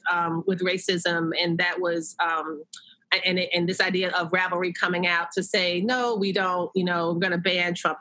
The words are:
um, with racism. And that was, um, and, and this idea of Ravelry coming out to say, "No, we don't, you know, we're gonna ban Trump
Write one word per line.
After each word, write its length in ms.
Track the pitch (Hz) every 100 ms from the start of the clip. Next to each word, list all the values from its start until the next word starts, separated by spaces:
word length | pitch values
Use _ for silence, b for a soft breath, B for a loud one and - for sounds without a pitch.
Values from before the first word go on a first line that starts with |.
| 170
um, 320 | 175 170 165 180
with 140 | 180
racism. 720 | 185 185 - 180 175 170 165 151
And 160 | 175 170
that 240 | 180 175
was, 340 | 175 170 160 -
um, 440 | 170 160 156 151 160 B B B _ 180 180
and, 140 | 185
and 280 | 175 175 175
this 140 | 185
idea 300 | 185 185 185
of 180 | 180 160
Ravelry 420 | 190 185 175 180
coming 360 | 175 180 175 180
out 240 | 170 170
to 100 | 190
say, 400 | 185 208 180 175
"No, 320 | 214 254 240
we 180 | 214 196
don't, 380 | 190 185 180 170 190
you 80 |
know, 280 | 180 175 170
we're 80 | 170
gonna 200 | 190 175
ban 340 | 185 180 175
Trump 240 | 175 165 156